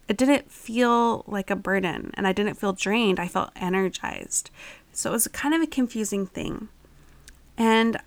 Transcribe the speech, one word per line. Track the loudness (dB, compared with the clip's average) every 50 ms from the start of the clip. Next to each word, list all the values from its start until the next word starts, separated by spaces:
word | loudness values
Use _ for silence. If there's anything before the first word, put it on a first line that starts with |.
| _ -4
It | 0 2
didn't | 4 4 4 4 2 -4
feel | -14 -18 -14 -4 0 2 4 4 6 4 4 2 0 -2 -4 -6
like | -6 -6 -4 -2
a | -4
burden, | -2 0 0 0 2 0 0 -2 -4 -8 -8 -6
and | -2 0
I | 0
didn't | 2 2 0 -2 -2
feel | -2 -2 -4
drained. | -2 -2 -2 0 2 2 4 2 2 0
I | -2 -4
felt | -4 -4 -4 -4 -6 -6
energized. | -4 -2 0 0 0 0 -2 -6 -8 -8 -8 -10 -8 -6 -4 -4 -4 -6 -12 -20 -20 -20 -20 -20 _ _ -10
So | -6 -4 -2
it | 0
was | 0 -2 -2
kind | -4 -4 0 0 2
of | 2
a | 0 0
confusing | 0 0 -2 0 -2 -4 -4 -2 -2 -4 -4
thing. | -6 -6 -8 -6 -6 -6 -8 -10 -14 -16 -20 -20 -20 -20 -20 -20 -20 -20 -20 -20 -20 -20 -20 -20 -12 -4 0
And | 4 4 6 6 4 4 0 -2 -4